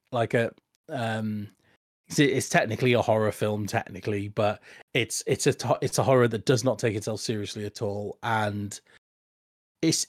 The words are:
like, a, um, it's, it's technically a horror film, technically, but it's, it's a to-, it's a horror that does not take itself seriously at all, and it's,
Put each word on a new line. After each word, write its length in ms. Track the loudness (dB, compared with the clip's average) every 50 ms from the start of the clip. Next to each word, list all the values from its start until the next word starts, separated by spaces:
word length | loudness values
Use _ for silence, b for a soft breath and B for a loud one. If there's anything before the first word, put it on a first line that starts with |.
| _ _
like, 240 | -2 0 0 2 2
a, 180 | 2 0 0 -2 _ _ _ _ _ _ -10
um, 580 | -6 -4 -4 -2 -2 -2 -4 -4 -4 -6 -8 -10 -14 _ _ _ _ _ _ _ _ _ _ -4
it's, 100 | 2 4
it's 300 | 4 4 4 2 0 0
technically 440 | 2 2 2 0 0 0 2 4 4
a 80 | 4
horror 300 | 4 4 2 2 2 0 0
film, 340 | 0 -2 -2 0 -2 -4
technically, 600 | -2 -2 -4 -4 -6 -10 -10 -6 -4 -4 -4 -4 -4
but 320 | -2 0 0 0 0 -4 B B B B B B -2
it's, 280 | -2 -2 -2 -4 -6 -2
it's 200 | -2 -2 0 2
a 60 | 2 0
to-, 240 | 2 0 -2 0 0
it's 180 | 0 -2 0 2
a 40 | 4
horror 240 | 6 6 6 6 4
that 160 | 2 0 2
does 180 | 2 2 2 2
not 140 | 0 0 0
take 160 | 0 -2 -2
itself 240 | -2 -4 -4 -6 -4
seriously 440 | -4 -4 -4 -4 -4 -6 -8 -8 -8
at 160 | -8 -8 -6 -6
all, 360 | -4 -4 -4 -6 -8 -8 -6 -4
and 560 | -2 0 0 0 0 -2 -4 -6 -8 -8 -12 -16 b b b b _ _ _ _ _ _ _ _ _ _ _ _ _ _ _
it's, 260 | 0 0 2 0 0